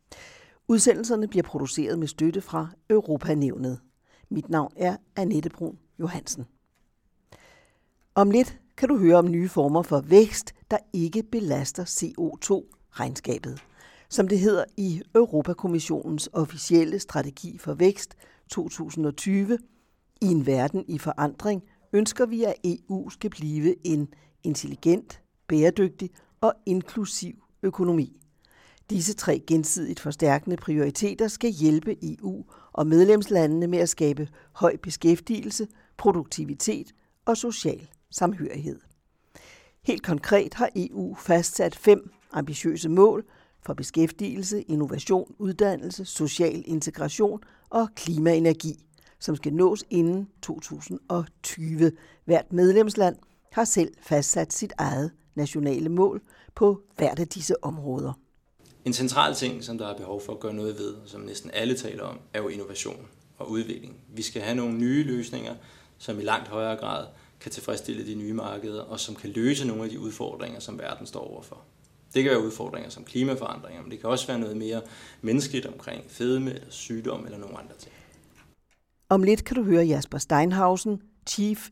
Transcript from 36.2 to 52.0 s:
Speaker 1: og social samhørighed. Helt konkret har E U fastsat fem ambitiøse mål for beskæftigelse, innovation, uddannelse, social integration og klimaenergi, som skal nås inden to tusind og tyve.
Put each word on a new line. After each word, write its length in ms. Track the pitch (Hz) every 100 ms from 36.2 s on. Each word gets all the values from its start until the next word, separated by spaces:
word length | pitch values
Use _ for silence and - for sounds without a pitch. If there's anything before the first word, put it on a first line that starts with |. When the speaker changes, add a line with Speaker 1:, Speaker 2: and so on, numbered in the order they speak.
| 147 - 147 143 - 214 - _ _ _ -
Speaker 1:
og 120 | 226
social 520 | 240 220 160 - - _ _
samhørighed. 680 | - 180 190 147 143 151 - _ _ _ _ _ - - - _ _
Helt 200 | - 226
konkret 500 | - 151 - 202 -
har 160 | - 247 202
E 120 | 180
U 220 | 196 180 -
fastsat 600 | - 170 170 - 175 -
fem 360 | - 202 - _ _
ambitiøse 580 | 156 143 147 165 160 165
mål 360 | 175 208 220 226 _ _ _
for 120 | -
beskæftigelse, 880 | 135 135 160 160 - 202 190 185 208
innovation, 760 | - 151 143 143 - 185 - -
uddannelse, 640 | 202 180 202 180 175 185 190
social 580 | - 151 - 170 165 -
integration 800 | 160 151 156 151 - 208 208 - _ _
og 180 | 226 220 -
klimaenergi, 920 | - 165 160 165 165 160 160 143 _ _ _ _
som 160 | - 147
skal 180 | 147
nås 300 | 156 185 208 -
inden 400 | 175 165 185 196 _
to 180 | - 160
tusind 400 | - 151 151 - -
og 160 | 175 160 _
tyve. 480 | - - 160 160 160 156